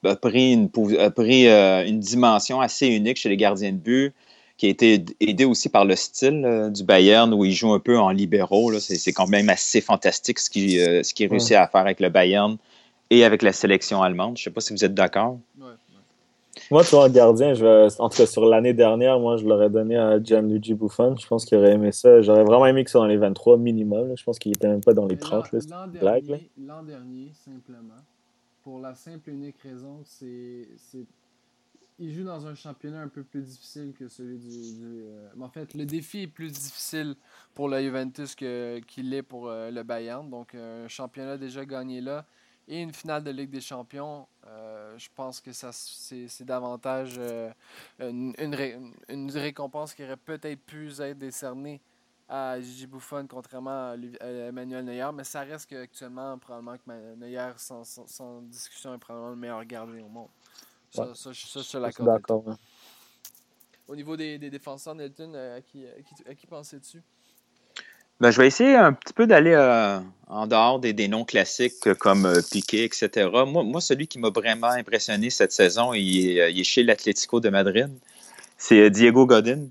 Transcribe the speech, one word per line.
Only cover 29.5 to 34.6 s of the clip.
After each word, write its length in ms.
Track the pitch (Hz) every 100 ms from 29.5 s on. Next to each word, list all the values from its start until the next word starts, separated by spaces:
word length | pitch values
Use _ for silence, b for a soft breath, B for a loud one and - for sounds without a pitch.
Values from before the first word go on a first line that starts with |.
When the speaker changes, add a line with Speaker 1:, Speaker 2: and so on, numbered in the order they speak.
| 139
Speaker 3:
raison, 380 | 139 127 135 143 143
c'est, 600 | _ 127 123 123 123 117 58
c'est, 280 | _ 131 120 _ _ _ _ _ _ _ _ _
il 140 | 170
joue 100 | 151
dans 240 | 185 165 151
un 80 | 147
championnat 460 | 156 135 147 156
un 80 | 151
peu 140 | 143
plus 180 | 135 143
difficile 520 | 135 127 _ 147 143 135
que 100 | 127
celui 300 | _ 127 123
du, 100 | 120
du, 540 | 120